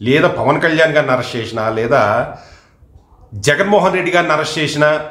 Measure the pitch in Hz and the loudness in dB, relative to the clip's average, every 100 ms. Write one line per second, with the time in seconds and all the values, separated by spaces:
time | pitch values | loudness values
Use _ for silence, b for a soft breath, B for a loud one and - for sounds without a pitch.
0 | 110 143 170 120 117 151 165 156 160 151 | 0 2 2 0 0 0 0 2 2 2
1 | 139 127 117 120 110 113 110 113 120 135 | 0 -2 -2 -6 -6 -4 -4 -2 0 2
2 | 104 113 135 B B B B B _ - | 2 0 -4 B B B B B _ -20
3 | _ _ _ 104 120 147 196 208 185 185 | _ _ _ -4 -2 0 2 2 2 0
4 | 175 175 165 151 151 165 151 147 151 151 | 0 0 2 0 -2 -4 -4 2 2 2
5 | - | -4